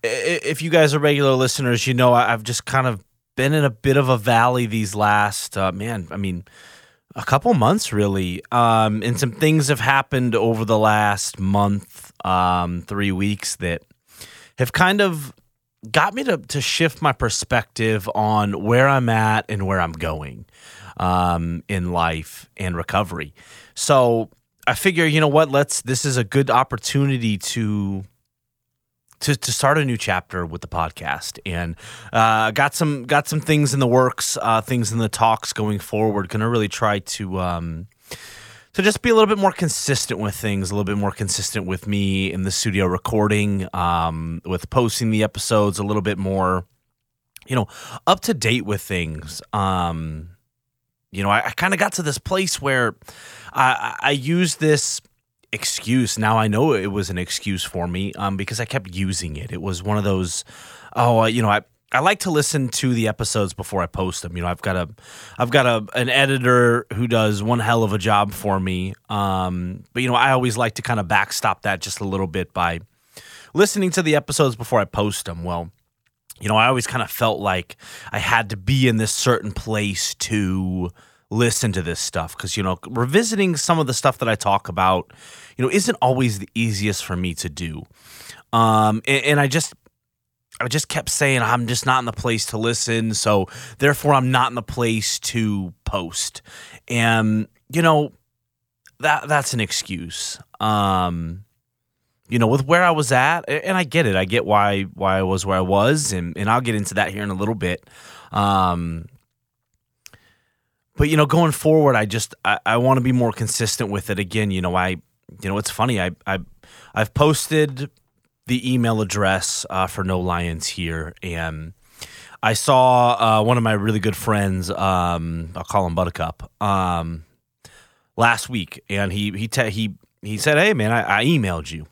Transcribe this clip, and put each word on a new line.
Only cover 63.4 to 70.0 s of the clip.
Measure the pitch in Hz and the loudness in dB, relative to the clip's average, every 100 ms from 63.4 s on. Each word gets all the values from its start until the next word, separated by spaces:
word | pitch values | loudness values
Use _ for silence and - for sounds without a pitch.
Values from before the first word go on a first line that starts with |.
| 98 | -2
before | - 95 98 | -4 -6 -4
I | 85 | -4
post | - 92 - | -2 -4 -4
them. | 87 87 | -8 -6
You | |
know, | 87 | -4
I've | 87 | -4
got | - 92 | -2 -2
a, | 82 - - - - - | -4 -10 -20 -20 -20 -6
I've | 120 | 0
got | 143 123 | 4 4
a, | 117 104 123 | 2 -2 -2
an | 123 | 0
editor | 127 139 135 123 123 120 120 - 101 | 4 4 4 4 6 6 4 0 -4
who | 120 | 2
does | 117 110 104 | 2 2 0
one | 107 120 | 0 0
hell | 110 117 | 2 2
of | 110 | 2
a | 104 | 0
job | 92 104 104 | 2 2 2
for | - 104 95 | -2 -2 0
me. | 92 90 92 - _ | 0 -4 -6 -10 _
Um, | 104 101 95 92 90 90 95 - | -2 0 0 -2 -4 -6 -10 -10
but, | 123 | -4